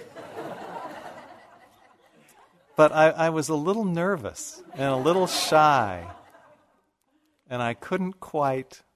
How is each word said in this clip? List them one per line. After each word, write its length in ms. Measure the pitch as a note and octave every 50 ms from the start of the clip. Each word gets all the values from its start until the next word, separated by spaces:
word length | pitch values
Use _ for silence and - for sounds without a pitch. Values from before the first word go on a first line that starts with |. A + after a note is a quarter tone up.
| - - - - - - - - - - - - - - - - - - - - - - - - - - - - - - - - - _ _ _ _ _ _ _ _ _ _ _ _ _ _ _ _ _ _ _ _ _ _
But 180 | - D#3 D3+ -
I, 160 | D#3 D#3 D#3+
I 200 | D#3+ - D#3+ D#3+
was 200 | D#3+ D#3 C#3+ D3+
a 60 | D#3
little 300 | D3 D3 F3 G3+ A3+ A3
nervous 760 | F#3+ E3+ E3+ F3 F#3+ G3+ D#3 G#2+ F#2+ - - - - - - - - -
and 100 | - C3+
a 140 | C#3 C3+
little 300 | B2+ C3 D#3 F3 F#3+ F#3
shy, 800 | F3 - - - - E3 D#3 D3+ D3+ C#3+ C3 A2+ G2+ F#2 F2 E2+ F#2 - - - _ - - _ _ _ _ _ _ _ _ _ _ _ _ _ _ _ _ _ _ _ _ _ -
and 120 | B2+ B2
I 120 | A#2+ A#2 A#2
couldn't 460 | - - - F#3 F#3 F#3 F#3 F#3+ -
quite 600 | - - - D3+ C#3+ C#3 C3 C3+ C3 - - - _ _ _